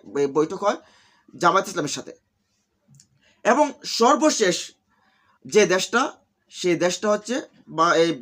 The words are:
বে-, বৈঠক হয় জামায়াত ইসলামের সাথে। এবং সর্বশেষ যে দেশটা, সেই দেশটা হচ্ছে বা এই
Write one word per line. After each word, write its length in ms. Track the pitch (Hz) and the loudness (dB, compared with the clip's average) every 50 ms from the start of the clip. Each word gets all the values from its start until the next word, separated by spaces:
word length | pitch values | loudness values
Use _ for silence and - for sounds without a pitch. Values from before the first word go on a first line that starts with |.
| - - 101 | -12 -10 -4
বে-, 180 | 143 143 139 135 156 | -4 -4 0 0 0
বৈঠক 220 | 151 160 190 - 202 | -2 -2 -4 -4 -2
হয় 140 | 202 240 - - _ _ _ _ _ _ _ _ _ - - | -2 -2 -4 -8 _ _ _ _ _ _ _ _ _ -10 0
জামায়াত 260 | - 175 196 196 190 202 | 0 2 2 2 0 -2
ইসলামের 280 | 180 175 151 139 - - | -4 -6 -6 -6 -8 -10
সাথে। 160 | - - - - _ _ _ _ _ _ _ _ _ _ _ _ _ _ _ _ _ _ _ _ _ _ _ _ - | -12 -14 -20 -20 _ _ _ _ _ _ _ _ _ _ _ _ _ _ _ _ _ _ _ _ _ _ _ _ -2
এবং 220 | 196 240 269 302 285 - - - - - - | 0 2 2 2 0 -2 -8 -12 -10 -2 0
সর্বশেষ 560 | 226 247 294 262 302 311 - - 214 185 175 - - - - _ _ _ _ _ _ _ _ _ _ _ _ _ _ - - | 2 4 4 4 2 2 2 2 0 0 0 -2 -6 -12 -18 _ _ _ _ _ _ _ _ _ _ _ _ _ _ 0 2
যে 100 | 214 208 175 180 | 2 4 4 2
দেশটা, 280 | 185 185 - - 233 269 302 - _ _ _ _ _ _ _ - - | -2 -2 -2 -2 -2 -2 -2 -6 _ _ _ _ _ _ _ -14 -6
সেই 160 | - 175 175 | -2 -2 0
দেশটা 320 | 156 170 175 175 - - 214 208 | 0 0 -2 -2 -2 -2 -2 -2
হচ্ছে 220 | 208 - - 240 285 - - _ _ _ - | -2 -2 -6 -6 -6 -6 -10 _ _ _ -12
বা 200 | 147 156 160 170 156 | -2 0 2 2 4
এই 160 | 160 165 170 160 131 | 4 2 2 0 -2